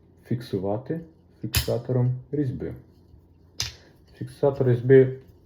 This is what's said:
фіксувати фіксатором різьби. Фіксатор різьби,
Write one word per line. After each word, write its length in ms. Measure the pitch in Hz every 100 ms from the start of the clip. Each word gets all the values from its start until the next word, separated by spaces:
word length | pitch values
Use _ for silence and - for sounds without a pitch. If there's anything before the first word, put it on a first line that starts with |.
| - -
фіксувати 760 | - 120 - 98 98 110 - 170 - - _ -
фіксатором 760 | - - - 117 - 123 127 - -
різьби. 440 | 143 127 85 82 - - - - - _ _ - - - - - - -
Фіксатор 540 | - 127 - 143 135 127
різьби, 500 | 113 127 135 127 - - -